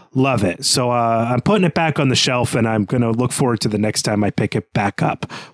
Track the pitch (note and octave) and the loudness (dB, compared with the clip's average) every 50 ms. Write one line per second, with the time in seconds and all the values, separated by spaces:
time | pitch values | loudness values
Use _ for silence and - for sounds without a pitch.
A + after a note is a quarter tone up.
0 | - _ - C3 C3 C#3 B2+ G#2 G2+ F2+ E2 - - - - C3+ B2 B2 A#2+ A#2+ | -20 _ -2 0 2 2 2 0 0 -2 -2 -2 -2 -2 0 0 0 2 2 2
1 | A#2 A#2 A2+ A2+ A2+ A#2+ B2+ A#2+ - G3 G#3 G#3 F#3 E3+ - E3+ E3 D#3 - - | 2 2 2 0 0 0 0 0 2 2 2 4 2 2 2 0 0 0 0 0
2 | C#3+ C3 A#2+ - - C#3 B2+ B2 A#2+ - - B2 A2+ A2+ A2 G#2+ G2 - C3+ B2 | 0 2 2 0 0 0 0 0 -2 0 0 0 0 2 2 0 0 0 0 0
3 | A#2 A#2 A#2 A#2 B2+ B2 - - C#3+ B2 A#2 G#2+ - A2+ G#2+ G2+ G#2+ G#2+ - - | 0 0 0 0 0 -2 0 0 2 2 2 0 0 -2 0 0 0 0 -2 -2
4 | - A#2 G#2+ G#2 G#2 G2 - - A2 - - G#2+ - _ - A#2 G2+ G2 - - | -2 0 0 2 0 0 0 -2 -2 -2 -2 -4 -6 _ -4 -2 -2 -2 -2 0
5 | D#3+ D3+ - - - - - - - - | -2 -2 -2 -4 -10 -14 -14 -16 -16 -6